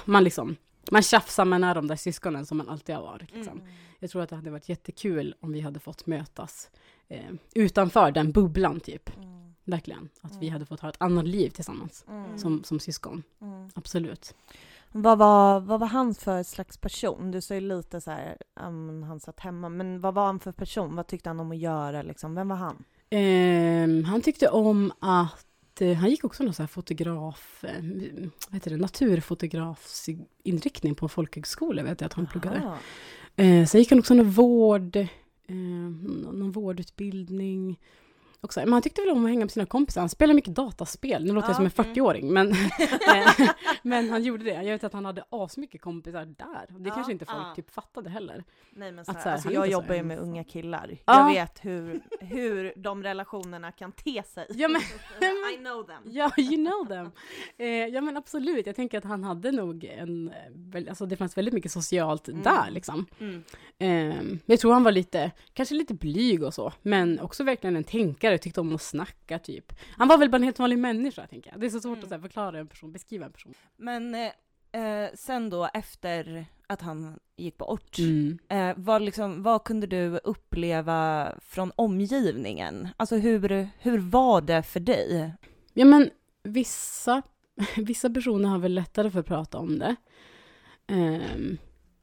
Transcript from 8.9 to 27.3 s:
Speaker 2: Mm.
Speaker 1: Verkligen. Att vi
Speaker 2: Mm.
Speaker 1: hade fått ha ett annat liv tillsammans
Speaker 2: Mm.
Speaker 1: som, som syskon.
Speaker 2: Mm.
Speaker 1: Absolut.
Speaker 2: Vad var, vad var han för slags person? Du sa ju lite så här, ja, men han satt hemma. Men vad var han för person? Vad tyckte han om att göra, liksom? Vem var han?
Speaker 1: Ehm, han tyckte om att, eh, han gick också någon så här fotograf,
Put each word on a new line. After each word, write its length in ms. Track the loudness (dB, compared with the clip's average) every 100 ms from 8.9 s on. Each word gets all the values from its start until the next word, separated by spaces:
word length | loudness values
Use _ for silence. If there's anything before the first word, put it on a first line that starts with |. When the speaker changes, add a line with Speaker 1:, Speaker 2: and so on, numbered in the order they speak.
| -14 -14 -16
Speaker 2:
Mm. 380 | -18 -20 -20 _
Speaker 1:
Verkligen. 440 | -6 -6 -6 -14 -18 _
Att 120 | -18
vi 40 | -10 -8
Speaker 2:
Mm. 60 |
Speaker 1:
hade 140 | -8 -10
fått 140 | -12
ha 80 | -12
ett 80 | -4
annat 240 | 0 2 0
liv 220 | 0 -2
tillsammans 540 | -2 -12 -12 -14 -16 -18
Speaker 2:
Mm. 300 | -16 -14 -8
Speaker 1:
som, 260 | -4 -4
som 160 | -4 -6
syskon. 420 | -6 -10 -10 -12 -14 _
Speaker 2:
Mm. 280 | -18 -16 -16
Speaker 1:
Absolut. 600 | -16 -8 -6 -6 -10 -18 -20 _ -20 -20 -20 _
Speaker 2:
Vad 260 | 2 6 10
var, 420 | 10 10 8 6
vad 200 | 2 -2
var 60 | 0
han 280 | 0 0
för 280 | -2 -2 -4
slags 360 | -4 -10 -14 -10
person? 520 | -10 -6 -6 -4 -6
Du 100 | -8
sa 140 | -6
ju 60 | -6
lite 400 | -6 -6 -8 -12
så 100 | -10
här, 260 | -10 -12 -14 -18
ja, 160 | -16 -12
men 320 | -12 -12 -12
han 180 | -12 -14
satt 200 | -16 -16
hemma. 280 | -14 -10 -10
Men 320 | -8 -8 -4
vad 140 | -2
var 120 | 0 0
han 140 | -2
för 120 | -8
person? 440 | -10 -8 -6 -6 -8
Vad 100 | -8
tyckte 240 | -10 -8
han 100 | -8
om 100 | -8
att 80 | -6
göra, 440 | -4 -4 -6 -8
liksom? 320 | -10 -12 -10
Vem 140 | -6 -6
var 80 | -6
han? 280 | -8 -10 -16 _ _
Speaker 1:
Ehm, 920 | 2 4 6 6 4 4 4 4 2
han 160 | 2 2
tyckte 280 | 0 4 4
om 440 | 4 4 4 2 -2
att, 840 | 2 2 2 -2 _ _ _ -2
eh, 120 | 0
han 180 | 4 2
gick 140 | 2
också 180 | -2 -2
någon 120 | -4
så 80 | -2
här 40 | -6
fotograf, 960 | -8 -8 -6 -4 -6 -8